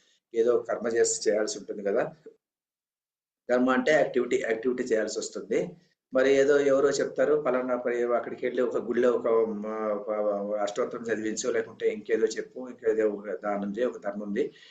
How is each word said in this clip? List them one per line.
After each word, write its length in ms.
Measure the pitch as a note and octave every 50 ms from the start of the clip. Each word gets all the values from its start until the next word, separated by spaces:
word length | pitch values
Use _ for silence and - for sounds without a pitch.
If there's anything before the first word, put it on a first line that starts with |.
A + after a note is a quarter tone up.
| _ _ _ _ _ _ -
ఏదో 220 | A2+ A2+ A#2+ A#2+
కర్మ 300 | A2+ - - G#2+ F#2 G#2
చేసి 420 | A#2+ A2+ A#2 A2+ - - - - A2
చేయాల్సి 300 | G#2 G#2+ G#2+ G#2 - G#2
ఉంటుంది 240 | G2+ - G#2+ G#2 G2
కదా. 280 | G2+ G2+ B2 D3+ D#3+ - - _ - - _ _ _ _ _ _ _ _ _ _ _ _ _ _ _ _ _ _ _ _ _ _ -
కర్మ 200 | B2 B2+ B2+ B2+
అంటే 220 | B2+ B2+ B2 D3+
యాక్టివిటీ, 520 | D#3 C#3+ C3+ - - B2+ A#2+ A#2+ B2+ - - A#2
యాక్టివిటీ 340 | A2 - - B2+ B2 B2+ A#2+
చేయాల్సి 360 | - A2 G#2+ G#2+ - - A2+
వస్తుంది. 520 | F#2+ - - G2+ F2+ F#2+ A#2 D#3 F3 F3+ - - _ _ _ _ _ _ -
మరి 200 | C3 C3 C#3 C#3
ఏదో 260 | C#3 C3+ C#3+ D3 C#3
ఎవరో 300 | C#3 C#3 C3+ C3+ D3 C#3
చెప్తారు, 460 | C3+ C3+ B2+ - - C3 C3 D3 D3+
"పలానా 400 | D3+ D3 C3+ B2 B2+ B2+ B2+ B2
ప-, 380 | B2 B2 B2 A#2+ A#2+ A#2+ A#2+ A#2+
అక్కడికి 300 | A2+ A2+ A#2+ A#2 - C3
వెళ్ళి 160 | B2 A#2+ B2+
ఒక 160 | B2 A#2 A#2
గుడిలో 340 | A#2+ G#2 A2+ A#2+ A#2+ B2 B2
ఒక, 380 | A#2 A2+ - A#2+ A2+ A2+ A2+ G#2
మ-, 420 | G#2 G#2 G#2+ A2 A2 A2 A2 G#2+
ఒక 200 | G#2 G2+ - A2 G#2+ G#2+ G#2 G#2+ G2+ G2+ G2+ G#2 G#2 G#2
అష్టోత్తరం 400 | G2+ G2+ - C3 A#2+ A2+ - A#2+
చదివించు, 500 | A#2 A#2 A2 G#2+ A2 A2 G#2 - - B2
లేకుంటే 380 | A2+ A2+ A2 - A2 - A#2 A2
ఇంకేదో 360 | G#2+ G#2+ G#2 - A2+ G#2+ A2+
చెప్పు, 340 | A2 - G#2+ G#2 - - B2+
ఇంకేదో 500 | B2+ B2 A#2 - B2 A2+ G#2+ G#2+ A2 G#2+
ఒక 160 | G2+ G2+ G2+ G#2 F#2 - G#2
దానం 280 | G#2 G2+ G2 G2+ G2+
చేయి, 160 | G2 A2 B2+
ఒక 100 | A#2+ A2
ధర్మం 400 | A2 - G2+ G2+ G#2 G#2+ G2+ G2+
చేయి", 160 | A#2+ D3 - - - - -